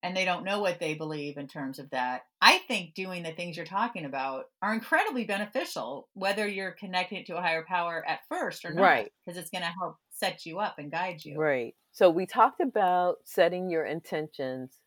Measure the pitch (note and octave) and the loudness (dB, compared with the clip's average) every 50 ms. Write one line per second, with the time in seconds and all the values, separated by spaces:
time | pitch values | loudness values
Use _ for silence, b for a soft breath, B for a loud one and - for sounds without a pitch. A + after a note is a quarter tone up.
0 | - F3+ F#3 F#3 F#3+ F#3 F3+ E3 - F#3+ G3+ G#3 G#3 F#3 E3+ E3+ F3 D#3 D#3 D#3 | -4 -2 0 0 2 2 0 0 0 -2 0 2 2 0 0 0 -2 -4 -4 -4
1 | D#3+ D#3 D#3 D3+ C#3+ D3 C#3+ C#3+ C#3+ C3+ - D#3 C#3 C3+ C3 - C3 - - C3 | -4 -6 -6 -6 -6 -6 -8 -8 -12 -10 -8 -8 -8 -8 -8 -10 -12 -6 -2 -2
2 | B2 B2 B2+ C3 - _ _ _ F3+ A3 D#4+ F#4 - - B3 G3+ F3+ D#3+ D#3+ - | -2 -2 -2 -6 -8 _ _ _ 8 8 8 8 2 -2 -4 -4 -4 -6 _ -10
3 | F#3+ F#3+ F#3 F3 E3+ D#3+ D#3+ E3 F3 F3 D#3+ E3+ E3 D#3 F#3 G3 A3+ B3 B3 - | -8 -6 -6 -6 -8 -8 -8 -8 -8 -8 -8 -10 -10 -6 -2 -2 -2 -2 -2 -6
4 | D#3+ C#3 C3 C3+ C3 C3+ C3 C3+ - - _ _ - G3+ A3 A3+ A3 - D#4+ D#4+ | -8 -6 -6 -4 -4 -4 -4 -6 -10 -12 _ _ -2 -2 -2 -2 -2 0 2 2
5 | G#4 G#4+ C#4 B3+ A3 F3 G#3 G#3 G#3 G#3 - C4 E4+ - - D#3+ A#2+ A#2 C3+ C3+ | 2 2 -2 -4 -4 -2 -2 -4 -4 -4 -4 -4 -4 -4 -6 -8 -6 -6 -8 -10
6 | - _ _ G3 F#3+ G3 G3+ G3+ G#3+ G3+ G3+ F#3+ G3 F#3 F3 - - F#3+ F#3 F3+ | -12 _ _ -4 -2 -2 0 0 -2 -2 -2 -4 -6 -8 -8 -10 -12 -4 -2 -2
7 | F#3 F3+ G#3+ F3+ - - F3 E3+ F3+ F3 E3 D#3+ D#3+ D#3+ F#3 F3 E3+ E3+ E3+ E3 | -2 -2 -6 -10 -10 -6 -6 -2 0 0 0 0 -2 -2 -2 0 0 0 -4 -4
8 | - - D#3 - - _ G#3 B3 D#4 G3+ D#3 - - F3 D#3 E3 G3 F3+ D3+ B2 | -4 -4 -6 -6 -6 _ -4 -4 -4 -4 -6 -8 -10 -6 2 6 6 6 6 6
9 | G#2 G#2 _ _ _ - E3+ F3+ E3+ - - F#3 F3 E3+ F3 F3+ F#3 E3 D#3+ _ | 2 -4 _ _ _ -12 -12 -10 -12 -8 -6 -4 -4 -4 -6 -6 -8 -8 -8 _
10 | _ _ - - - F#3 F3 - - E3 D#3+ F3+ G#3 G3 - - D3 D3 C3+ E3 | _ _ -8 -4 -4 -4 -4 -4 -12 -10 -6 -4 -4 -4 -4 -8 -12 -6 -4 -4
11 | F3+ F#3 F3 D#3 - D3+ C#3+ D3+ D#3 D3+ C#3 B2+ A#2+ A#2 - _ _ _ _ - | -4 -4 -6 -8 -12 -10 -4 0 2 2 2 2 0 -4 -8 _ _ _ _ 8
12 | G#3 F3+ D#3+ E3+ F#3+ - - A#3+ A3 C4 C4 _ F4+ C4+ - G#3+ G3+ F3+ F3+ F3+ | 8 8 8 6 0 0 6 6 6 6 6 _ -2 2 4 4 4 6 6 4
13 | F3+ F3+ - - _ - - - F3 F3 F3+ F3+ F#3 F#3 E3+ D#3+ D3+ - D3 E3 | 4 2 2 -2 _ -4 4 6 6 6 6 0 -2 0 0 0 0 0 -2 -4
14 | D#3+ - - D#3 D3+ D3+ _ - C#3+ C3 B2+ C3 B2+ B2+ _ _ _ | -4 -4 -4 -4 -4 -4 _ -6 -4 -4 -4 -6 -8 -10 _ _ _